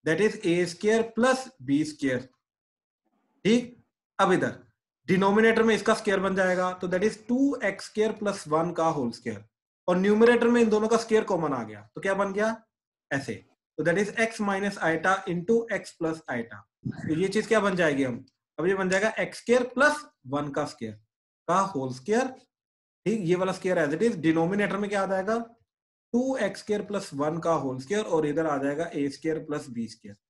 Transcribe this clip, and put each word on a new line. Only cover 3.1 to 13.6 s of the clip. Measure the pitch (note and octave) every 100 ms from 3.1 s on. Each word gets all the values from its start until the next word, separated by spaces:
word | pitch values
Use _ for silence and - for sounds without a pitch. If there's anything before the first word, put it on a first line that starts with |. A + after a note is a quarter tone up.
| _ _ _ F#3
ठीक, | A#3+ B3 - _ _ _ -
अब | F#3+
इधर | F3 B2+ - - _ _ _ -
डिनोमिनेटर | F#3 G3 G#3 A3 A3+
में | A3+ G#3+
इसका | -
स्क्वायर | G#3+ G#3 F#3+
बन | F#3+ F#3+
जाएगा, | F#3 F3+ F#3
तो | F3+ F#3
that | F3+
is | G#3+ G#3+ -
two | B3 C#4 C#4
x | G3+ F#3+ -
square | - G#3+
plus | G#3+ G#3 G3 D3
one | D#3 F3
का | E3+ E3
whole | D3 A#2+
square, | - A#2+ G2+ - _ _ _ -
और | F3+
numerator | G3 G#3+ A#3 A#3 A#3
में | A#3+
इन | A3+
दोनों | G#3 A3
का | A3+
square | - A3
common | - F3+ D#3
आ | C3
गया, | G#2+ G#2 G#2 -
तो |
क्या | G3
बन | G3 G3
गया | F#3+ A3 A3+ _ _ _ _ _
ऐसे, | C#3 B2+ F#2+ _ _